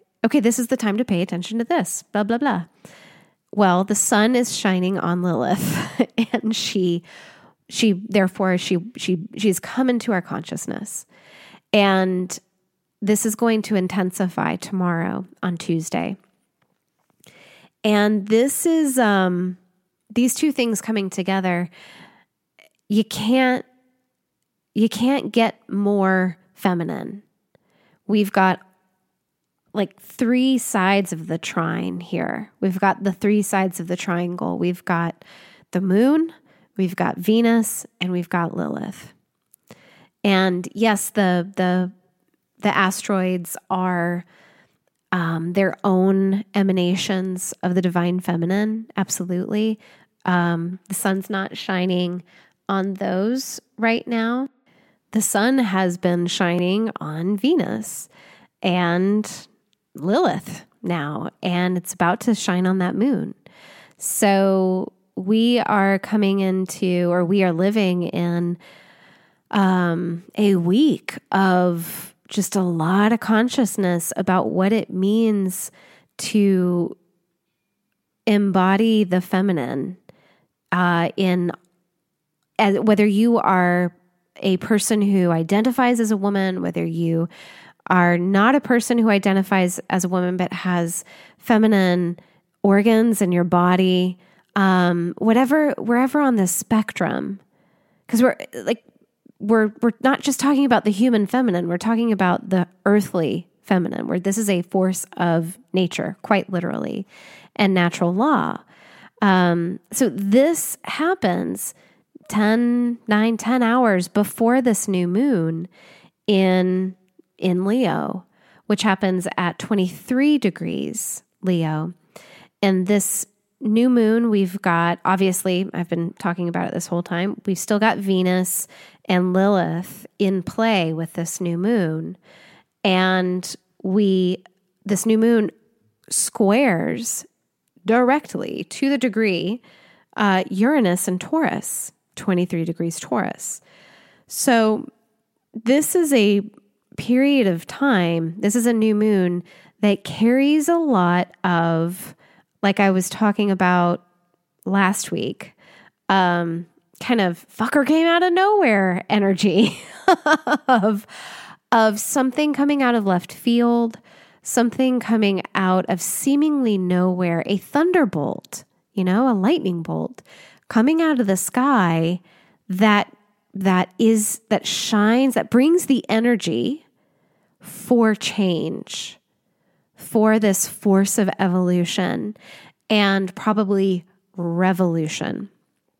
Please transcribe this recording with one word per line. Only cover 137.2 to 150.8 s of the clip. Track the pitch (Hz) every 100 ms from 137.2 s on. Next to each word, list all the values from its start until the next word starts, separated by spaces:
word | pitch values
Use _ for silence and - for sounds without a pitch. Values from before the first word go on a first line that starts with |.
| - _ _ _ _ _ 185
directly | 233 247 294 - - - -
to | - - 269
the | 277
degree, | 247 220 220 175 180 240 - _ _ _ _ -
uh, | 208 190 -
Uranus | 190 233 302 196 180 -
and | 180
Taurus, | - 320 302 - - - - _ _ -
twenty-three | - 175 180 170 165
degrees | 165 170 -
Taurus. | - 240 - - - - _ - - - _ _ _
So | - - 233 220 214 - _ _ _ _ _ _
this | 226 226 277 294 359
is | 311
a | 269 208 202 208 - _ _ _ -
period | - 247 277 277 202
of | 170 -
time, | - 277 208 170 165 165 185
this | 208 240
is | 233
a |
new | 226 220 208
moon | 214 202 180 175 - - - _
that | 208 202
carries | - - 226 262 277 311 294
a |
lot | 339